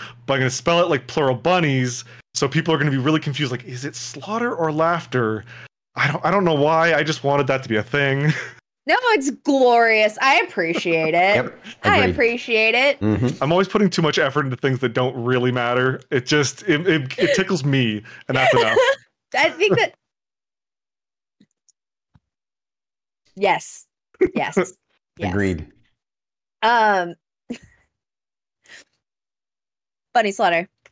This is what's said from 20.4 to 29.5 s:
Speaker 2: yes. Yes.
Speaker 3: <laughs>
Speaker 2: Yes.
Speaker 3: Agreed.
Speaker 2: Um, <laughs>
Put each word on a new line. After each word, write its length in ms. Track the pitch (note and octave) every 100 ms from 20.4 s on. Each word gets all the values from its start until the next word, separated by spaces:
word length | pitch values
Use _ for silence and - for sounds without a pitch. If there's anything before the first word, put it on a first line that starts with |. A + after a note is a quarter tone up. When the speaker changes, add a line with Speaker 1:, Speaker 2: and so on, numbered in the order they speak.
| _ _ _ _ _ _ _ _ _ _ _ _ _ _ _ _ _ _ _ _ _ _ _ _ _ _ _ _ _
Speaker 2:
yes. 540 | - G3 D#3+ - - - _ _ - - -
Yes. 200 | C3 -
Speaker 3:
<laughs> 640 | F3+ - _ _ _ -
Speaker 2:
Yes. 120 | G2
Speaker 3:
Agreed. 340 | G2 G2 D#2+ E2 _ _ _ _ _ _ _ _ -
Speaker 2:
Um, 540 | A3 A#3 G#3+ F#3+ E3+ E3 _ _ -
<laughs> 60 | A#3+ - _ _ _ _ _ _ _ _ _ _ - - _ _ _ _ _ _